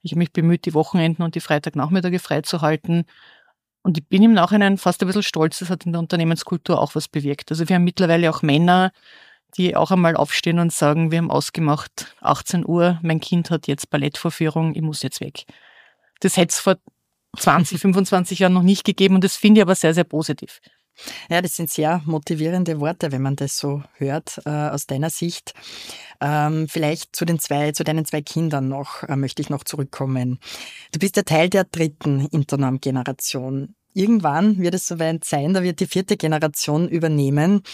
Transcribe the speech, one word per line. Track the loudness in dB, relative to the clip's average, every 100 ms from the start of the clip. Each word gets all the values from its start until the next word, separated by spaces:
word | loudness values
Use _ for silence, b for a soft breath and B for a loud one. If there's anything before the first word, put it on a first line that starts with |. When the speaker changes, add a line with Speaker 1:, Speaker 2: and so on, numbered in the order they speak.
Speaker 1:
Ich | -6
habe | -2
mich | 0
bemüht, | 2 2 2
die | 0
Wochenenden | 0 0 0 0 0
und | -4
die | -4
Freitagnachmittage | -2 -2 -2 -4 0 0 0 -4
freizuhalten. | -2 -4 -4 -2 0 -2 0 -2 -2 b b b b b _ _ -2
Und | -2
ich | 0
bin | 6
im | 6
Nachhinein | 6 4 4 4 2
fast | 0 0
ein | 0
bisschen | -2
stolz, | -2 0 0 -2
das | -6
hat | -6 -4
in |
der | -4
Unternehmenskultur | -2 0 0 0 -2 -6 0 0
auch | 0
was | -2 -6
bewirkt. | -4 -4 -6 -6
Also | -4 0
wir | 2
haben |
mittlerweile | 2 2 2 4 2
auch | 0
Männer, | 2 4 4 4 2 b b b b b b -2
die | 0 2
auch | 2
einmal | 2 2
aufstehen | 2 0 -2 0 2
und | 0
sagen, | 2 2 2 2
„Wir | 0
haben | 0
ausgemacht, | -2 -2 -2 0 0 -4 -14 -18 -6
achtzehn | -2 -2 -2 -4 0
Uhr, | 2 2 0
mein | 0 -2
Kind | 0 -2 0
hat | -4 -4
jetzt | -6 -4
Ballettvorführung, | -2 -2 -4 -6 -2 -2 0 -2
ich | -2
muss | -4 -4
jetzt | -8 -8
weg.“ | -12 -12 -18 b b b b b b b
Das | 0 2
hätte | 2
es | 0
vor | 0 -2 -4 _ _ _ _ -2
zwanzig, | 2 4 2 0
<laughs> |
fünfundzwanzig | 2 2 2 0 0 2
Jahren | 4
noch | 6
nicht | 6 4
gegeben | 2 2 4
und | 4
das | 2 2
finde | 6 8
ich |
aber | 6
sehr, | 4 2
sehr | 2
positiv. | 0 -2 -4 -6 -10 -20 b b _ _ B B B
Speaker 2:
Ja, | -2
das | -2 -4
sind | -6
sehr | -2 0 0
motivierende | -2 -4 -4 -2 -2 0 -2 -2
Worte, | -4 -4 -4
wenn | -2
man | -2 -2
das | -4 -4
so | -6 -6 -8
hört, | -8 -6 -6 -8 -12
äh, | -6
aus | -4 -4 -6 -6
deiner | -4 -4
Sicht. | -4 -8 -8 -14 -20 B B B B B B
Ähm, | -2 0 0 0 -2
vielleicht | -2 -2 -2 -6 -6
zu |
den | -2 -2
zwei, | -2 -2 -2
zu | -2
deinen | -2 -2
zwei | -2 -6
Kindern | -6 -4 -2 -2 -2
noch, | -4 -8 -12
äh, | -6 -2
möchte | -2 -4
ich | -6
noch | -6
zurückkommen. | -6 -6 -6 -4 -4 -2 -2 -4 B B B B B
Du | -4
bist | -2 0
ja |
Teil | 2 2 4
der | 2
dritten | 0 0 -2 -2 -2 0 0
Internorm-Generation. | -2 0 0 0 0 -2 -2 -4 -6 -6 -6 -6 -6 -8 -14 _
Irgendwann | -2 2 4 2 2 2 4
wird | 0
es | -2 -4
soweit | -4 -2 -2
sein, | -2 -2 0
da | 0
wird | 0 -2
die | -2
vierte | 0 0 0
Generation | 0 0 0 -2 -2 0 0
übernehmen. | 0 0 2 2 2 4 2 B